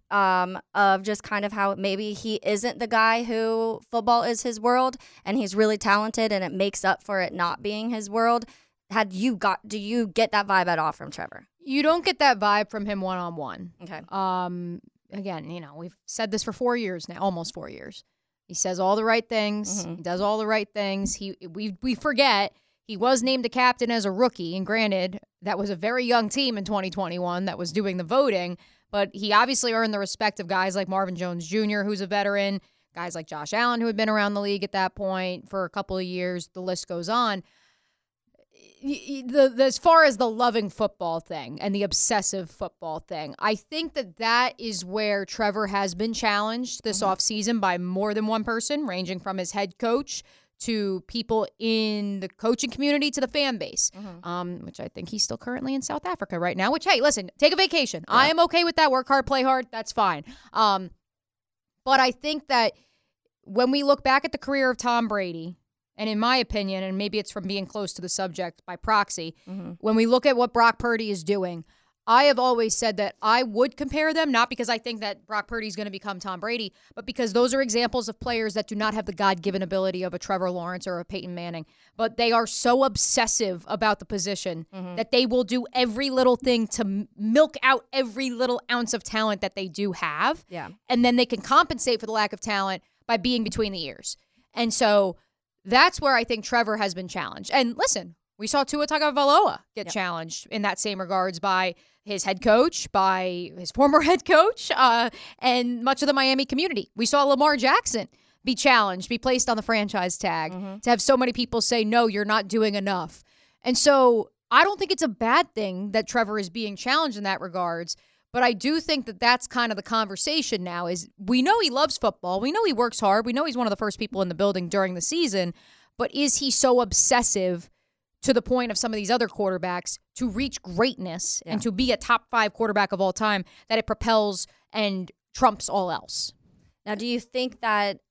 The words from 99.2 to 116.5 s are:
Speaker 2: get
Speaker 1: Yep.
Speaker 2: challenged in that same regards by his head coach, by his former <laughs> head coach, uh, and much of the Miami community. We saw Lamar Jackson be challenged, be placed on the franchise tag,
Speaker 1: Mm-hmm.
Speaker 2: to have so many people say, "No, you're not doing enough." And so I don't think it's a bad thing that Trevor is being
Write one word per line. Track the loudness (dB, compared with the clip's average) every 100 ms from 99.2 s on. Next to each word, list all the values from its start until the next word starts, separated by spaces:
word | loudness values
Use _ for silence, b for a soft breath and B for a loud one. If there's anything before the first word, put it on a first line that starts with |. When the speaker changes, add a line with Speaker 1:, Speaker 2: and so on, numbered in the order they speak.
| 6 6 4 0 -10
Speaker 2:
get | -12 -8
Speaker 1:
Yep. |
Speaker 2:
challenged | -4 -4 -6 -8 -12 -8
in | -2
that | -2 -2
same | -4 -4
regards | -2 0 0 -2
by | 0 2 0 -4 b b
his | -8 -4
head | -2 0
coach, | 4 6 4 0 -4
by | 2 2 2 -2 -6 -10 -10
his | -8
former | 2 6 6
<laughs> | 6
head | 4
coach, | 6 6 6 2 -4
uh, | 4 6 6 2 B B B
and | 2 2 0 -2
much | 0 2
of | 2
the |
Miami | 2 2 2 0
community. | 0 0 -2 -6 -2
We |
saw | 2 4
Lamar | 4 6 4 4
Jackson | 4 2 2 -4 -6 b b b
be | -4
challenged, | 2 6 6 6 -2 -6
be | -4
placed | 0 0 0
on | -2
the |
franchise | 0 0 0 -2 -2 -2
tag, | -2 -2 -4
Speaker 1:
Mm-hmm. | -8 -12 -6
Speaker 2:
to | 0
have | 2
so | 4 4
many | 4
people | -2 -4 0
say, | 0 2
"No, | 2 4 2
you're | 0
not | 0 0 0
doing | 0 0 0
enough." | -2 -2 -4 -12 b b b b
And | -2 4
so | 6 8 6 4 0 _ _
I | 6
don't | 6 2
think | -2
it's | 0
a | -2
bad | -2 2 2 2
thing | -2 -6 -6 -2
that | -2 0
Trevor | 0 0 -2
is |
being | -6